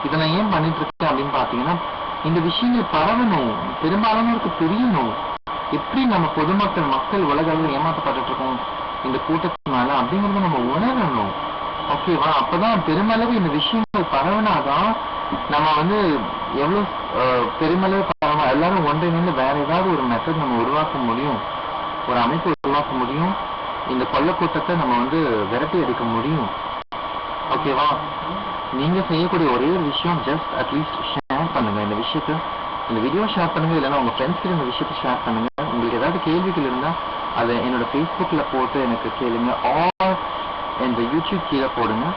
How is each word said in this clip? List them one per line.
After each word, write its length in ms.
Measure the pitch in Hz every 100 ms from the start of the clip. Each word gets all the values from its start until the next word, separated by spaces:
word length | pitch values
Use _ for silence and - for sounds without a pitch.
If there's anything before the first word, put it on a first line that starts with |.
இதை 140 | 143 156
நான் 200 | 156 180
ஏன் 120 | 214
பண்ணிட்டு 300 | 170 160 156
இருக்கேன் 300 | 151 - 160
அப்படின்னு 260 | 139 139 139
பாத்தீங்கன்னா, 640 | - 120 139 175 - - - -
இந்த 160 | 156 170
விஷயங்கள் 440 | 165 - 240 247 196
பரவணும், 600 | 156 165 233 240 170 120 104 - -
பெரும்பாலானோருக்கு 680 | 160 202 220 220 233 226 - -
தெரியணும். 520 | 160 208 254 165 - 117 - - - - -
எப்படி 340 | 151 - 269
நம்ம 220 | 254 190 156
பொதுமக்கள், 580 | 160 156 196 196 175
மக்கள் 360 | 147 131 - 196
உலக 300 | 160 143 160
அளவில் 260 | 160 156 139
ஏமாற்றப்பட்டுட்டு 500 | 160 160 139 131 127
இருக்கோம் 320 | - 131 123 - - - -
இந்த 140 | 131 135 -
கூட்டத்தினால 580 | 160 170 - - 131 127
அப்படிங்கறத 460 | 139 120 190 202 196
நம்ம 180 | 185 135
உணரணும். 760 | 120 151 233 262 180 117 - - - - - - -
ஓகேவா? 360 | - - 156 147 160
அப்பதான் 440 | - 170 220 214 160
பெருமளவு 480 | 156 214 226 233
இந்த 140 | 233 170
விஷயங்கள் 640 | 147 - 226 220 185 165
பரவனாதான் 840 | 139 151 214 214 165 139 147 208 220 - - - - -
நம்ம 220 | 156 - -
வந்து 420 | 175 214 185 139 107 - -
எவ்வளவு, 300 | 131 147 202 196 - - -
ஆ, 60 | 127 127 120 -
பெருமளவு 440 | 160 180 190 196 190 -
பரவ-, 320 | - 151 139
எல்லாரும் 360 | 139 170 190 147
ஒன்றிணைந்து 460 | 151 170 165 180
வேற 200 | 139 131
ஏதாவது 400 | 143 147 170 190
ஒரு 100 | 151
மெத்தட் 360 | 127 113 - 160
நம்ம 240 | 139 117
உருவாக்க 360 | 113 151 156 139
முடியும், 400 | 120 120 143 113 - - - - - - -
ஒரு 100 | 123
அமைப்பு 340 | 117 165 175 151 139
உருவாக்க 260 | 143 143
முடியும், 420 | 131 123 143 180 196 - - - - -
இந்த 160 | 127
கொள்ளக்கூட்டத்தை 720 | 127 - 156 - 170 - - 170
நம்ம 200 | 139 123
வந்து 500 | 127 160 147 110 101
விரட்டி 320 | 120 156 185
அடிக்க 220 | 135 110
முடியும். 440 | 117 113 131 156 110 - - - - - - - - - -
ஓகேவா? 360 | - 147 135 143 - - - - - - - -
நீங்க 280 | 127 147 185 185
செய்யக்கூடிய 420 | 160 180 185 151
ஒரே 140 | 120
ஒரு 160 | 139 180
விஷயம் 400 | 147 - 175 170 127
just 360 | 160 - 131
at 120 | 127
least 200 | 143 151 - -
ஷேர் 260 | 147 - 135 165
பண்ணுங்க 260 | 139 110 104
இந்த 140 | 104
விஷயத்தை. 400 | 107 113 156 - 156 - - - - -
இந்த 120 | 113
வீடியோ 220 | 123 170
ஷேர் 300 | 214 190 165
பண்ணுங்க, 220 | 160 160 165
இல்லைன்னா 220 | 135 143
உங்க 120 | 120
ஃப்ரெண்ட்ஸ் 300 | 117 170 175
கிட்ட 60 | 180
இந்த 160 | 170
விஷயத்தை 340 | 127 - 147 -
ஷேர் 220 | 131 123
பண்ணுங்க. 240 | - 113 123 -
உங்களுக்கு 420 | 110 117 117 117
ஏதாவது 220 | 143 175
கேள்விகள் 400 | 160 170 185 156
இருந்தா 240 | 135 127 156 175 - - - -
அதை 200 | 117 117
என்னோட 280 | 123 127 117 143
Facebook-ல 440 | 165 - 175 156 139
போட்டு 300 | 131 123 139
எனக்கு 300 | 127 113 113 -
கேளுங்க, 300 | 123 117 120 - 127
or 500 | 156 180 - 190 185 - - - - - -
இந்த 160 | 127 120
YouTube 400 | 117 156 165 190 147
கீழே 160 | 139 135 123
போடுங்க. 300 | 110 110 156